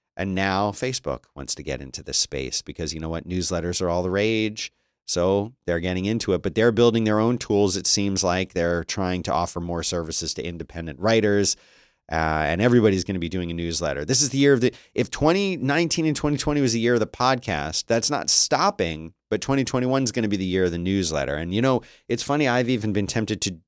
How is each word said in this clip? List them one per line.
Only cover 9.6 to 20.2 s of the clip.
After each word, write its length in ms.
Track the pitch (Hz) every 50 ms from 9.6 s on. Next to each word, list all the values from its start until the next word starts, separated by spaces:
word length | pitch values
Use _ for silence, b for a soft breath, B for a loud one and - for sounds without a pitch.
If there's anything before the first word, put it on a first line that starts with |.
| 85 87 85 85
services 520 | 82 - 90 85 82 78 80 - 85 80 -
to 120 | - 65
independent 540 | 87 85 82 78 - - 85 82 80 69 69
writers, 560 | 92 110 113 113 104 104 101 101 98 - - b b b b b b b b b b -
uh, 40 | 80
and 460 | 82 80 78 78 78 78 73 85 90
everybody's 440 | 110 123 120 120 107 107 95 92 85
gonna 140 | - 98 87
be 120 | 85 80
doing 200 | 92 92 87 85
a 40 | 85
newsletter. 500 | 85 85 85 82 78 85 73 67 71 76
This 160 | 87 131 -
is 80 | 151 120
the 100 | 135 139
year 140 | 139 143
of 80 | 139 117
the, 140 | 120 120 B B B B
if 180 | B - 120 -
twenty 460 | - - 143 156 180 196 202 196 180
nineteen 480 | 143 117 139 143 165 170 156 - 170 156
and 100 | 156 143
twenty 220 | - - 147 147
twenty 240 | - - 151 147 147
was 140 | 135 117 117
the 60 | 113
year 140 | 113 120 123
of 60 | 113
the 60 | 107
podcast, 800 | - - - 123 131 131 123 - 110 85 73 71 78 80 - -
that's 240 | - 113 117 117 -
not 180 | 147 107 - -
stopping, 840 | - - - - 147 135 175 208 202 - 95 82 78 78 80 87 - _ _ -
but 100 | 107 98
twenty 240 | - - 139 139 123
twenty-one 380 | - - 123 127 127 131 135
is 100 | 135 110
gonna 160 | - 123